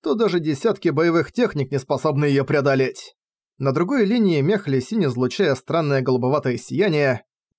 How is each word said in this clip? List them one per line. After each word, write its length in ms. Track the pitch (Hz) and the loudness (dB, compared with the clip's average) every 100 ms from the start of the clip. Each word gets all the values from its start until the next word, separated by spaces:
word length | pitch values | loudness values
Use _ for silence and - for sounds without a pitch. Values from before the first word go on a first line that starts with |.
то 120 | - | -4
даже 260 | 226 220 175 | 0 2 0
десятки 480 | 156 143 226 - 170 | -2 -2 -2 0 0
боевых 420 | 147 170 165 151 | 2 2 2 0
техник 400 | - 202 151 135 | 0 -2 0 -4
не 80 | 139 | -4
способны 460 | - 139 156 143 | -2 -2 0 0
её 200 | 147 139 | 2 2
преодолеть. 680 | 135 143 135 135 131 - - _ _ _ _ - | 2 0 2 2 0 -4 -16 _ _ _ _ -6
На 120 | 135 | -2
другой 340 | 143 175 277 | 0 0 2
линии 360 | 196 240 208 156 | 2 2 2 2
мех 260 | 143 208 175 | 2 0 0
Ли 140 | 135 | -2
Синь, 240 | 127 220 | 0 -2
излучая 500 | 151 120 127 - 185 | -2 0 -2 0 0
странное 480 | 131 - 165 151 139 | 0 -2 -2 0 0
голубоватое 540 | 131 127 127 147 139 117 | 0 0 0 -2 -2 -6
сияние, 640 | - 131 202 151 143 120 - _ _ | -6 -2 0 2 0 -2 -6 _ _